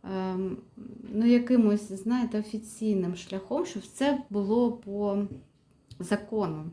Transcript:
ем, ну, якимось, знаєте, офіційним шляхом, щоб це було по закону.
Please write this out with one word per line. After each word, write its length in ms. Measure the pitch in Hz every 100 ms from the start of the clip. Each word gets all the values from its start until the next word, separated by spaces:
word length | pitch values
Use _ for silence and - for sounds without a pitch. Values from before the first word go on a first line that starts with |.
ем, 520 | 190 190 190 185 190 - - - - - -
ну, 140 | 208 233
якимось, 640 | 240 240 247 214 208 -
знаєте, 460 | 190 226 247 240 214
офіційним 800 | 214 214 - - 220 190 180 175
шляхом, 500 | - 190 - 277 339
щоб 160 | 202
це 400 | - - 277 277 -
було 420 | 208 196 233 240
по 460 | 233 202 202 208 202 202 - - _ _ _ _ -
закону. 640 | 175 202 208 220 180 156 156